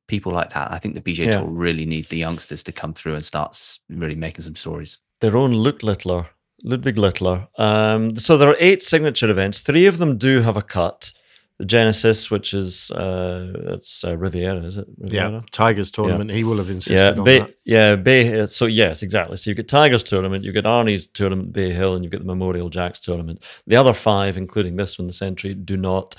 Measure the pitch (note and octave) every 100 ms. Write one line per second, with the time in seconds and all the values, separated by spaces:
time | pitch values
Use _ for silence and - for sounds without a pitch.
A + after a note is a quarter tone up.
0 | _ G#2 F#2+ F2 E2+ D2+ C2+ F#2 G#2+ -
1 | - E2+ E2+ G#2 E2 E2+ E2+ D#2+ D#2 D#2+
2 | D#2 E2 E2 E2 - D#2 - - D#2+ D#2
3 | D#2+ D#2 D2+ D#2 D2+ - - - _ E2+
4 | D#2+ D#2 D#2+ D#2 D#2+ D#2 E2 D#2 D#2 -
5 | _ _ A2 A2+ C3+ A2+ A#2 C#3+ G#2+ G2
6 | F#2 F2 F2 _ _ _ A2+ B2+ C3+ A2
7 | G2+ F2 F#2 F2+ G2 - G#2+ G#2+ G#2+ A2
8 | A2+ A2+ - D#3 C#3+ D3 F3+ F#3+ - D#3+
9 | D3+ A#2+ A2+ F#2+ G2 G2+ - D3 F#3+ E3+
10 | E3+ A#2+ C3 C3 A#2 G#2 - F#2+ E2+ -
11 | - - _ _ _ _ F#2+ A#2 A2 G#2+
12 | A2+ A2 - G#2 - G2+ F#2+ F2 - F2
13 | F#2 F#2 F#2 F2+ F#2 F#2 - F#2 - -
14 | F2+ E2+ F#2 F2 F#2 F#2+ E2+ G2 G2 -
15 | G2 G#2 F#2 A2 A2+ - A2+ G2+ F#2+ -
16 | G2 F2+ G#2 G#2 A2+ G#2+ F#2 F#2+ - F#2+
17 | G2 G2+ B2+ C3 G#2 _ - A2+ G#2+ G2+
18 | G2 C3 A#2+ A2 G#2 - A#2 A2+ G2 E2
19 | F#2+ G2+ E2+ F#2+ - G2+ A2 C#3+ D3+ B2
20 | - G2 F#2+ G2 G2 G2 G#2+ A#2+ A2+ G2
21 | - - G2 F#2+ F#2 G2 F#2 F2 F#2+ F#2
22 | F2 F#2+ F#2 F#2 F#2 F2 F2 F2 F2+ -
23 | - F2 E2 E2 - - - A2+ C3 A2+
24 | A2+ G2+ G2 F#2 F#2 - F#2 F2 F#2+ -
25 | F2+ F2+ G2 F#2 G2 G2 F2+ F#2+ F#2+ F#2
26 | -